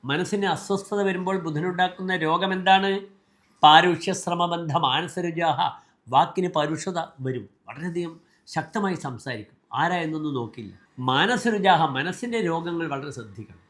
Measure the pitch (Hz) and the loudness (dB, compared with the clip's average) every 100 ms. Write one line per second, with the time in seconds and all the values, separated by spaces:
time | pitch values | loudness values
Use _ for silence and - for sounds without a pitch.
0 | 135 147 180 208 196 160 - 196 - 208 | -2 -2 -2 0 0 -2 -2 -4 -2 -2
1 | 196 180 185 190 165 151 180 175 180 180 | 0 0 -2 -4 -4 -4 -4 0 -2 -2
2 | 190 185 156 170 190 190 185 190 196 196 | -4 -2 0 0 0 0 4 4 4 -2
3 | 196 _ _ _ _ _ 151 156 180 165 | -6 _ _ _ _ _ 8 10 8 2
4 | - 180 - 170 175 170 165 147 143 135 | -2 -4 -4 -2 0 -2 -2 0 0 0
5 | 170 - 170 160 165 139 175 - _ _ | -2 -4 -4 -2 0 0 -2 -4 _ _
6 | - 127 156 - 180 170 151 151 190 175 | 0 2 2 0 -2 0 -2 -2 -4 -6
7 | 165 - 131 127 101 _ - 120 175 170 | -8 -8 -6 -6 -10 _ -20 -10 -6 -6
8 | 170 165 _ _ - - 156 220 196 170 | -6 -10 _ _ -8 -6 -4 -4 -2 -4
9 | 143 120 - 117 104 _ _ 123 165 180 | -6 -10 -8 -8 -10 _ _ -2 0 0
10 | 160 156 151 135 117 104 104 95 _ - | -2 -4 -4 -4 -6 -10 -16 -16 _ -6
11 | 127 131 190 240 240 214 190 170 160 131 | 0 2 4 2 0 2 6 6 4 0
12 | 156 185 240 233 175 165 170 170 165 139 | -4 -4 -4 -2 -2 -2 -4 -4 -4 -4
13 | 143 127 110 98 104 92 _ | -8 -12 -14 -16 -18 -18 _